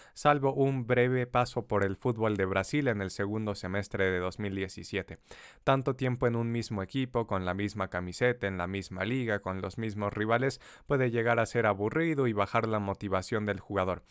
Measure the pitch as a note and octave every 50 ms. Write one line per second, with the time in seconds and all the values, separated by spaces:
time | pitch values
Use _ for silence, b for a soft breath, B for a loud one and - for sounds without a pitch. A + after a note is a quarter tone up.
0 | B B B - - D3 D3 C#3+ C3+ C3+ C3+ C#3 C3+ C3+ C3+ C3 A#2 A2 B2+ B2
1 | B2 B2+ C3 B2+ B2 B2 - B2 B2 - - B2 G#2+ - G#2 G2+ G2 G2 F#2+ -
2 | - B2+ A#2 A2 A2 A2 G#2 G2 F#2+ F#2+ F#2+ F#2+ F#2+ - - D3 C#3+ B2+ A2 G2+
3 | F#2+ F#2 - - G2+ G2+ G#2+ A2 A2 G#2 G2+ - - F2+ F#2+ G2+ G2+ - - G2
4 | F#2+ F#2 F#2 F2+ F2+ F#2 - - G#2+ G2 F#2+ G2 F#2+ F#2 - F#2+ F#2 - - F#2+
5 | F#2 - E2+ - B B B B B B B B B D3 C3+ C3+ B2+ C#3 B2+ B2+
6 | C3 B2+ B2 B2+ C3 A#2+ A#2 A#2 A#2 A#2 A#2 A#2 A2 - A2+ G2+ F#2+ - - C3+
7 | C3 C3 - A#2+ A2+ - G2+ F#2+ F#2 F2+ F2+ G2 G#2 G2+ - G#2 F#2+ F#2 - F2+
8 | F2+ F2+ F2 - B2 B2 A#2+ B2 G2+ G2 F#2+ F2+ F2 F#2 G2 G2 F#2+ - F#2+ F#2
9 | F#2+ A2 B2+ C3+ B2 A2+ G#2 G2 - G2 F#2+ F#2+ F#2 F#2+ - - A2+ A2 G2+ G#2
10 | G#2 G2+ - G#2+ G#2+ A2 A#2 A#2+ C3 C#3 - - B B B B B - C#3+ C3
11 | B2+ A#2+ A2+ A#2 A2+ A#2+ A#2 A#2 A2+ - - A#2+ A2 G#2+ G2+ F#2+ G#2 A2+ C3 D#3
12 | E3 E3 D#3 C#3 C3 A#2+ G#2+ G2+ G2 - - A#2 A2+ A2+ A2 G#2+ G2+ G2 F#2+ -
13 | G#2 G2 F#2 F#2 F2+ - A#2 G#2+ G#2 G#2 G2 F#2 - - G2+ F#2+ F#2 F#2+ F2 F2
14 | - B